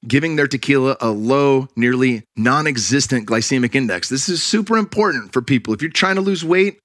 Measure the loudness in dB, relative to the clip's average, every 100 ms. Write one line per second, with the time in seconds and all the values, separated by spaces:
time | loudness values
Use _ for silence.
0 | 0 0 2 0 0 -2 -2 0 0 0
1 | -2 -2 0 2 4 2 -2 -2 0 2
2 | 0 0 -6 -2 2 2 0 -2 0 0
3 | 2 -2 0 -2 0 0 0 0 -2 -4
4 | -4 -4 -2 -4 0 0 2 0 0 0
5 | 0 0 -4 -4 0 0 0 -4 -4 0
6 | 0 2 0 -2 2 2 2 0